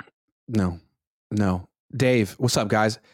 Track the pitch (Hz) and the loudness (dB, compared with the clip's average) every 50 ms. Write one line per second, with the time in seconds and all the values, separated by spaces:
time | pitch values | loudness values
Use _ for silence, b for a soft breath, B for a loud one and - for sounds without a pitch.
0 | - _ _ _ _ _ _ _ _ - 120 107 95 90 85 85 - _ _ _ | -20 _ _ _ _ _ _ _ _ -4 -2 -2 0 -2 -4 -8 -14 _ _ _
1 | _ _ _ _ _ _ 107 104 104 95 90 87 90 - _ _ _ _ - 123 | _ _ _ _ _ _ -4 -2 0 0 0 -2 -6 -10 _ _ _ _ -4 0
2 | 131 127 127 120 107 92 - - 131 123 - - 117 104 113 107 110 110 107 - | 2 2 4 2 2 0 -2 -2 -2 -2 0 -2 0 0 2 2 2 0 -2 -6
3 | _ _ | _ _